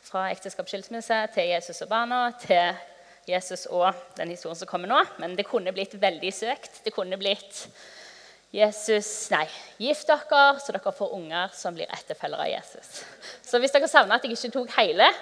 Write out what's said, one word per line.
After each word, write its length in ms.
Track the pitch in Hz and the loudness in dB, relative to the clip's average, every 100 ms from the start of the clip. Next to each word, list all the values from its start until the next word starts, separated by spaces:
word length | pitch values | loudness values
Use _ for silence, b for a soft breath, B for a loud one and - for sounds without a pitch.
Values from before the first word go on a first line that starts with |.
fra 300 | - 190 190 | -6 -4 -2
ekteskapsskilsmisse 840 | 185 196 - 185 196 196 233 226 220 214 | -4 -8 -10 -10 -10 -10 -12 -2 -2 0
til 160 | 214 175 | 0 0
Jesus 320 | 175 - 170 | 0 -2 -12
og 60 | - | -2
barna, 440 | 220 233 247 240 240 | -2 0 0 0 -2
til 360 | - 180 175 185 B B B B - | 2 4 4 0 B B B B -4
Jesus 380 | 180 185 185 - | -4 -4 -10 -4
og 280 | 180 180 180 - - | 2 2 2 -10 -10
den 140 | 170 | -8
historien 260 | 175 165 170 | -8 -10 -10
som 120 | 190 | -8
kommer 200 | 180 185 | -6 0
nå, 120 | 269 359 - | 2 2 -2
men 180 | 170 180 | -8 -4
det 100 | 202 | -2
kunne 260 | 240 185 | -2 -2
blitt 200 | 190 196 208 | -4 -6 0
veldig 320 | 196 165 175 | 0 0 -6
søkt. 480 | 190 220 277 - - | -6 -6 -6 -8 -10
Det 80 | - | -8
kunne 240 | 214 185 190 | -6 -6 -2
blitt... 460 | 196 202 - - - B B B B B B B B | 0 -2 -4 -16 -16 B B B B B B B B
Jesus, 800 | 202 214 208 - 214 202 - - | 2 2 2 0 0 0 -8 -2
nei, 140 | 175 156 B B B | 0 0 B B B
gift 300 | 226 294 - | -2 -2 2
dere, 460 | 302 - 285 277 277 | 0 4 6 6 4
så 140 | - | -2
dere 160 | - - | -4 -4
får 220 | 185 196 | -4 -6
unger 380 | 190 160 165 190 | -6 -6 -4 -4
som 220 | - 185 170 | -6 -8 -6
blir 140 | - | -8
etterfølgere 540 | - - 156 147 147 151 | -10 -10 -8 -6 -4 -4
av 20 | |
Jesus. 380 | - - - - - B B B B - | -4 -8 -20 -18 -16 B B B B -2
Så 140 | 240 | 2
hvis 80 | 269 | 4
dere 160 | 277 311 | 4 6
savner 300 | 311 208 233 | 6 6 2
at 80 | 254 | 0
jeg 80 | |
ikke 160 | 226 247 269 | -6 -4 -4
tok 160 | 247 | -2
hele 320 | - 214 160 269 381 | 2 2 6 6 6